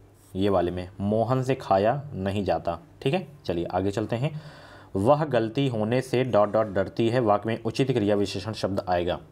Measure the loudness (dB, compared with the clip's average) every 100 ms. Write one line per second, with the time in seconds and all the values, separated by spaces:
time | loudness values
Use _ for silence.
0 | -20 _ -12 -2 2 2 0 -2 -8 -6
1 | -2 0 2 0 0 -2 2 4 4 0
2 | -4 -6 -4 -2 0 -2 -2 -6 -10 -6
3 | -2 -2 -6 -14 -6 -4 -2 -2 -2 -2
4 | -4 -2 -4 -6 -16 -20 -20 -20 -8 0
5 | 4 4 4 0 0 0 -2 0 0 0
6 | 0 0 2 4 4 2 0 0 -2 0
7 | 0 2 2 2 0 -4 -4 -2 0 2
8 | 2 2 0 -2 -6 -4 -4 -4 -2 0
9 | 0 -4 -6